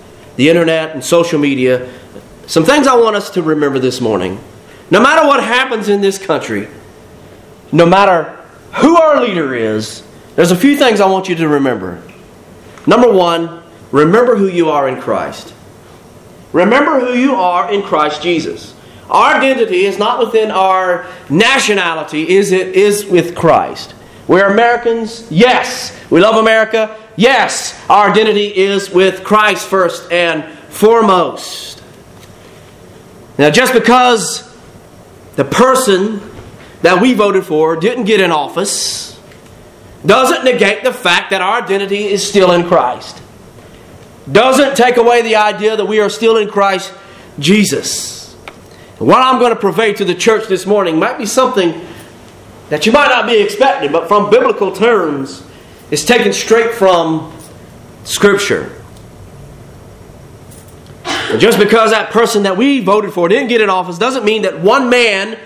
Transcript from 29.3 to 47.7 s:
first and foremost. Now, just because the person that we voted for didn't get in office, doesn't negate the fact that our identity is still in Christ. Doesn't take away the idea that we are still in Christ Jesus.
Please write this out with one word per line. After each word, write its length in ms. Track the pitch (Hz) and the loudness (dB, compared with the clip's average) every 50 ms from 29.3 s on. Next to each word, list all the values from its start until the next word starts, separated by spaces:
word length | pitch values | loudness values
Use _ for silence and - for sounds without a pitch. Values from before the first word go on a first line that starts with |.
| 208 214 214 208 190 - - - | 2 2 2 2 0 -2 -4 -4
first 420 | 190 190 180 170 170 - - - | -2 0 0 -2 -4 -8 -8 -4
and 340 | 170 175 175 170 160 156 143 - - - - - | -2 -2 0 -2 -2 -4 -8 -12 -16 -20 -20 -20
foremost. 1120 | - - 202 220 233 233 220 202 190 180 165 127 - - - - - - - - - - - - - - - - - - - - - - - - - - - - - - - - - - - - - - - - - | -2 0 2 4 4 4 4 2 2 2 0 -2 -6 -10 -14 -14 -14 -14 -16 -16 -18 -20 -20 -20 -20 -20 -20 -20 -20 -20 -20 -20 -20 -20 -20 -20 -20 -20 -20 -20 -20 -20 -20 -20 -20 -20 -20 -20 -20 -20 -20 -12 -4
Now, 140 | - 143 156 | 0 0 2
just 220 | - 226 262 247 | 2 2 2 2
because 840 | 254 226 - 226 240 254 247 247 240 214 175 - - - - - - - - - - - - - - - - - - - - - - | 0 2 2 4 4 4 4 2 2 0 -2 -6 -10 -12 -14 -18 -20 -20 -20 -20 -20 -20 -20 -20 -20 -20 -20 -20 -20 -20 -20 -8 -6
the 80 | - 131 | -6 -4
person 760 | - - - 240 262 254 247 - 208 190 180 196 220 220 202 - - - - - - - - - - - - | -2 0 2 2 2 2 2 0 0 0 0 0 -4 -6 -8 -12 -14 -18 -20 -20 -20 -20 -20 -20 -20 -6 -2
that 180 | - 170 185 180 | 0 2 2 4
we 140 | 220 262 247 | 2 2 2
voted 300 | 202 208 202 190 190 190 | 2 2 2 0 -2 -2
for 320 | - 156 151 156 160 165 | 0 0 0 0 0 0
didn't 280 | 160 170 220 247 254 220 | 0 -2 -2 -2 -2 -2
get 160 | 196 220 202 | 0 0 2
in 100 | 190 170 | 2 0
office, 840 | 165 151 139 - - 170 196 196 - - - - - - - - - - - - - - - - - - - - - - - - - - - | 0 -2 -4 -4 -6 -6 -4 -4 -6 -6 -6 -8 -8 -10 -14 -16 -18 -20 -20 -20 -20 -20 -20 -20 -20 -20 -20 -20 -20 -20 -20 -20 -20 -4 0
doesn't 400 | - 208 254 262 254 339 - 254 | 2 2 4 4 2 0 0 0
negate 400 | 254 247 170 202 196 208 208 - | 0 0 2 0 0 0 -2 -4
the 80 | 254 | -6
fact 380 | 247 - - 180 170 190 196 - | -4 -2 -2 0 0 0 0 -2
that 100 | 196 185 | -4 -2
our 220 | 180 196 220 240 | -2 -2 -2 -4
identity 420 | 202 170 196 196 196 190 196 202 208 | -2 -4 -4 -4 -2 -4 -4 -4 -2
is 220 | 202 202 190 - | -2 -4 -4 -4
still 260 | - - 202 185 180 | 0 2 4 4 4
in 140 | 175 175 165 | 4 2 2
Christ. 560 | 170 180 156 131 123 123 110 - - - - - - - - - - - - - - - - - - - - - - - - - 139 | 2 2 2 2 0 -4 -8 -12 -16 -20 -20 -20 -20 -20 -20 -20 -20 -20 -20 -20 -20 -20 -20 -20 -20 -20 -20 -20 -20 -20 -20 -8 0
Doesn't 460 | 135 196 240 262 262 262 285 269 277 | 2 4 4 4 4 4 2 2 2
take 200 | - 233 247 240 | 2 2 2 2
away 260 | 247 226 240 240 240 | 4 4 4 4 2
the 140 | 226 226 214 | 2 2 2
idea 400 | 214 214 214 202 175 208 214 220 | 2 2 0 -2 -2 -2 -2 -2
that 80 | 208 202 | -2 -2
we 160 | 190 214 214 | -2 0 0
are 100 | 208 196 | 0 0
still 260 | 202 - 226 226 226 | -2 0 0 2 2
in 120 | 226 214 208 | 2 0 -2
Christ 440 | - 208 196 196 190 180 180 - - - - - - - - - - - | -2 0 0 0 0 -2 -6 -10 -16 -20 -20 -20 -20 -20 -20 -18 -12 -4
Jesus. 960 | 139 160 202 214 202 127 | 0 2 4 4 2 2